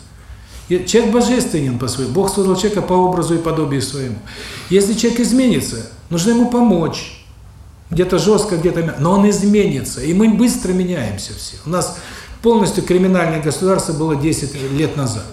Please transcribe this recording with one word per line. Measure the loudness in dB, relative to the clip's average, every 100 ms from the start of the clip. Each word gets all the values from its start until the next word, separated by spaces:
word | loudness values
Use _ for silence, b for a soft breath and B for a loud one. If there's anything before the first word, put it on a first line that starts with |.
| -20 -20 B B B B -4
и | -2 2
человек | 2 4
божественен | 2 2 0 0 -2 -2 -2
по | -4
своему, | -4 -2
Бог | 0 0
создал | 0 0 2
человека | 0 -2
по | 2
образу | 2 2 2 0 0
и |
подобию | 0 -2 0 -2
своему. | -4 -6 -8 -8 B B B B B
Если | 2 2
человек | 2 0 0
изменится, | 2 2 4 2 -2 -8 -12 -16 -6
нужно | -2 2
ему | 2 2
помочь. | 4 4 4 0 -4 -12 -16 -20 -20 -20 -20 -20 -20 -6
Где-то | -2 0 2
жёстко, | 4 2 2 0
где-то | 0 0
мя-, | -2 0
но | 2
он | 4 4
изменится, | 4 2 4 2 0 -4 -6
и | 0
мы | 4 4
быстро | 4 2 2 0
меняемся | 0 0 -2 -4 -6 -10
все. | -12 -14 -12 -6
У |
нас | -4 -4 B B B B B
полностью | 2 4 2 0
криминальное | 0 2 4 2 0 -2
государство | -2 0 0 0 0
было | -2 -2 0
десять | 0 -2 -4 -6 -4
лет | -2 -2 -2
назад. | -4 -4 -10